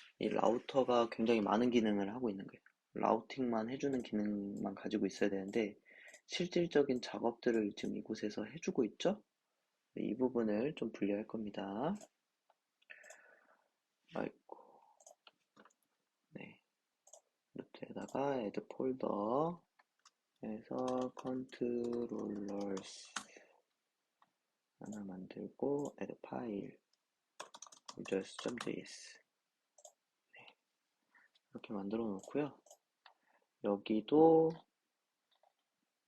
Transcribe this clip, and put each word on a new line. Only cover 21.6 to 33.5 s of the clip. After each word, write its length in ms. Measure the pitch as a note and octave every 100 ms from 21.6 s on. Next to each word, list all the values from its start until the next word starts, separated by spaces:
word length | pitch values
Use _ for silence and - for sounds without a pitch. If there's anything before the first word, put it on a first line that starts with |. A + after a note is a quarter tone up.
| A#2+ A#2+ A#2+ A#2+ A#2+ G#2+ G#2 G#2 G2+ G2+ G2+ G2 - - - - - - - _ _ _ _ _ _ _ _ _ _ _ _ _
하나 240 | - G#3
만들고 920 | - F#3 - - G2+ - C3 C#3+ C#3 -
add 160 | - - -
file 500 | B2+ A#2+ G2+ - - _ _ _ _ _ - - - - - - -
users 400 | - F#2+ F#2+ -
점 180 | - B2
제이에스. 600 | - - - - - - _ _ _ _ _ _ - _ _ _ _
네. 220 | - - - _ _ _ _ _ _ _ _ _
이렇게 200 | A#2 -
만들어 320 | G#2+ G2 A2 A2+
놓고요. 500 | F#2+ - C3+ D3 - _ - _ _ - - _ _ _